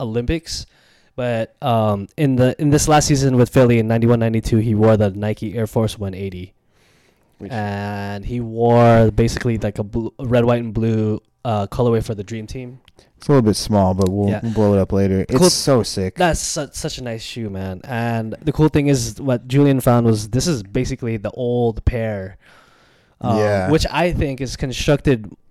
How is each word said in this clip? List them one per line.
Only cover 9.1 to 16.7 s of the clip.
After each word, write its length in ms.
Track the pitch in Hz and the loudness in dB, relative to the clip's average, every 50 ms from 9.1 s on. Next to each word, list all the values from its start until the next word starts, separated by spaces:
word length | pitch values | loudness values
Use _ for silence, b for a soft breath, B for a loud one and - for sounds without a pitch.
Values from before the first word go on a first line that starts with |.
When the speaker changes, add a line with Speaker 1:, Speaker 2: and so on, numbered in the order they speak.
Speaker 1:
basically, 480 | 104 117 117 113 - - - 123 113 110 | 2 0 0 0 -2 -2 -2 -2 -2 -2
like, 220 | - 104 - - | -4 -4 -6 -6
a 20 | |
bl-, 320 | 107 104 - 117 110 107 - - | -8 -6 -6 -8 -8 -8 -10 -10
red, 240 | 131 117 123 120 117 | -4 0 2 2 4
white, 180 | 120 120 117 | 2 2 0
and 100 | 117 113 | -2 -4
blue, 480 | 101 113 113 113 110 110 107 107 107 - - _ _ _ - | -4 -2 -2 0 0 0 0 -2 -2 -4 -8 _ _ _ -6
uh, 220 | 123 110 104 101 | -4 -2 -2 -4
colorway 340 | - - - 120 120 117 110 104 | -4 -2 0 2 2 2 0 -2
for 100 | - 110 | -4 -8
the 80 | 101 | -10
Dream 240 | 98 - 117 110 107 | -10 -10 -10 -12 -10
Team. 320 | - - 131 123 123 131 - _ _ _ b b b b | -12 -12 -12 -12 -14 -16 -20 _ _ _ b b b b
Speaker 2:
It's 100 | _ - - | _ 0 4
a 40 | |
little 100 | 143 135 | 4 6
bit 140 | 113 107 95 | 6 4 2
small, 380 | - - - 107 101 95 92 95 | 0 0 0 2 2 4 2 2
but 140 | 95 98 90 | 2 0 0
we'll, 200 | 95 101 101 101 | 0 0 0 0
Speaker 1:
Yeah. 80 | 104 104 113 | 0 -2 -4
Speaker 2:
we'll 80 | 117 | -4
blow 220 | 107 110 107 101 101 | 0 2 2 4 4
it 40 | 98 | 2
up 140 | - - | 2 2
later. 300 | - 98 98 190 95 95 90 - | 0 0 2 2 0 0 0 0
It's 80 | 127 | 2
Speaker 1:
Cool. 140 | 131 180 175 | 4 4 4
Speaker 2:
so 320 | - - - 151 135 117 | 2 0 0 0 0 0
sick. 320 | 104 - - 104 92 92 - | 0 -2 -4 -6 -6 -6 -2
Speaker 1:
That's 240 | - 180 165 151 - | -2 -2 0 0 -2
su-, 300 | - - - 160 143 - | -6 -6 -6 -8 -8 -10